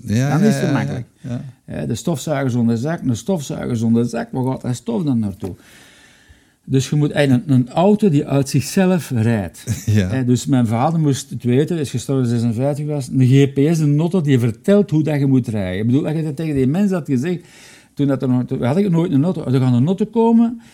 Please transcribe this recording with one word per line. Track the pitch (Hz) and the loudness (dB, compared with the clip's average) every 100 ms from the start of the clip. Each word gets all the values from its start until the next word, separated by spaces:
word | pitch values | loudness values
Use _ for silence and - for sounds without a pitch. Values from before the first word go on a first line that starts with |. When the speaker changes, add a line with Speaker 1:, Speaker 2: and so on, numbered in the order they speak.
Speaker 1:
Ja, | 107 107 135 | -4 -2 0
Speaker 2:
Dan | 151 | 2
Speaker 1:
ja, | 214 | 2
Speaker 2:
is | |
het | - | 2
Speaker 1:
ja, | - | 0
Speaker 2:
gemakkelijk. | 135 139 143 - _ | -2 -2 -6 -12 _
Speaker 1:
ja, | 127 | -10
ja. | 123 135 - - | -10 -10 -18 -12
Speaker 2:
Hè, | - 147 | -8 -6
de | 117 | -6
stofzuiger | - 151 - 143 135 | -4 -4 -4 -2 0
zonder | 120 117 117 | 0 0 0
zak, | 139 170 | -2 -4
een | - 110 | -4 -4
stofzuiger | - 185 135 - 139 117 | -2 -4 -4 -8 -6 -2
zonder | 113 117 120 | 2 2 0
zak, | - - | -4 -8
waar | 131 127 | -6 -4
gaat | - | -6
dat | 123 123 | -6 -8
stof | - 226 | -6 -4
dan | 151 120 | -2 -2
naartoe? | 104 90 95 - - - - - - _ _ - _ _ - | -4 -6 -10 -12 -18 -20 -20 -20 -20 _ _ -20 _ _ -2
Dus | 135 131 | -2 0
je | 151 | 0
moet | 147 | 0
eigenlijk | - 143 123 147 | 2 2 2 2
een, | 131 | 2
een | 123 | 2
auto | 156 190 208 208 | 2 2 4 4
die | 147 - | 2 0
uit | 139 131 | 0 0
zichzelf | 143 - - 185 185 - | -2 -2 0 2 2 0
rijdt. | 123 110 110 87 - - 110 | 0 2 0 -2 -8 -8 -6
Speaker 1:
<laughs> | - | 0
Ja. | 107 92 | 2 2
Speaker 2:
Hè, | 120 123 | 0 0
dus | 123 - | 0 2
mijn | 131 113 | 0 2
vader | 117 143 165 | 0 0 0
moest | 147 135 - | 0 -2 -6
het | 120 | -6
weten, | 120 123 156 170 | 0 0 0 -2
is | 135 | -4
gestorven, | 123 - 135 120 | -6 -4 -2 0
zesenvijftig | 117 117 110 139 143 151 | 0 -2 -2 -2 -4 -4
was, | 147 123 | -6 -4
een | 135 127 | 2 4
G | 135 139 | 6 4
P | 135 143 165 | 2 2 2
S, | |
een | 151 147 | 2 2
auto | 165 185 | 2 0
die | 147 131 | 2 2
vertelt | 117 110 - 202 202 | 2 -2 2 2 4
hoe | 156 | 0
dat | 151 147 | 0 0
je | 139 | 2
moet | 131 120 | 2 2
rijden. | 107 92 92 | -2 -2 -2
Ik | 117 | 0
bedoel, | 131 160 | 0 0
als | 156 | -2
je | |
dat | 156 135 | -4 -4
tegen | 160 139 | -4 0
die | 127 | 0
mensen | 165 208 185 | 2 0 0
had | 147 | -2
gezegd, | 127 156 170 - - - - _ | -2 -2 -4 -8 -20 -20 -20 _
toen | - 143 | -2 0
dat | 131 | 0
er | 135 | 0
nog, | 127 120 | 0 -2
toen | 135 | -2
had | 123 160 | 0 0
ik | 208 | 2
nooit | 165 180 | 0 2
een | 135 | 2
auto, | 165 180 139 | 0 -2 -2
er | 131 | 0
gaat | 127 | 2
een | 120 143 | 2 2
auto | 196 214 | 0 -2
komen | 233 226 233 233 233 - | 0 2 4 2 -2 -16